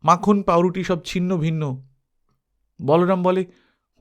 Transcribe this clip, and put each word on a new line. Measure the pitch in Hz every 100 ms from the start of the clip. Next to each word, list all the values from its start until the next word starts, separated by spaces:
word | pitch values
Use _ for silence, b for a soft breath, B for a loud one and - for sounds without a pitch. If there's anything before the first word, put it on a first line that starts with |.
মাখন | 151 175 185 208
পাউরুটি | 190 170 180 185
সব | 180 175
ছিন্ন | - 185 180 185
ভিন্ন। | 160 160 147 131 - _ _ _ _ _ _ _ _ -
বলরাম | 127 160 180 185
বলে, | 180 185 180 b b b b -